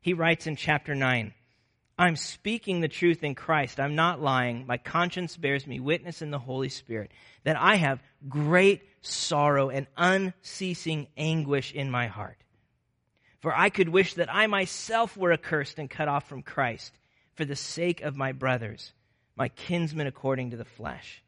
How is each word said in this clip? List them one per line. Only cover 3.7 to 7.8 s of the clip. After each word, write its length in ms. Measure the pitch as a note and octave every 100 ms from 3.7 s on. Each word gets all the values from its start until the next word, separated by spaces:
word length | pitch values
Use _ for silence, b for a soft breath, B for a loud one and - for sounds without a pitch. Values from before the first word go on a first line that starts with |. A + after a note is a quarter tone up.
| -
I'm 160 | C#3
not 280 | D3 E3 E3
lying. 440 | D3 C3 B2 A#2+ B2+
My 120 | B2+
conscience 580 | - E3 F3 F3+ F3 -
bears 300 | E3 C#3 C#3
me 140 | C3
witness 420 | C3 D#3+ F3 E3
in 80 | D3+
the 80 | C#3+
Holy 320 | B2 C3 C3+
Spirit 420 | - - A2+ G2+ B B B
that 120 | - D#3
I 200 | E3
have 260 | G#3